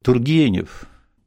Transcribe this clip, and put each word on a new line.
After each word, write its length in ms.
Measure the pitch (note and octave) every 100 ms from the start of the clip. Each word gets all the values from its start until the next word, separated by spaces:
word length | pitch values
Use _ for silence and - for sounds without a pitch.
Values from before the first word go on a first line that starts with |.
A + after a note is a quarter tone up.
Тургенев, 840 | - B2 C3 D#3+ C#3+ F2+ - - - - _ _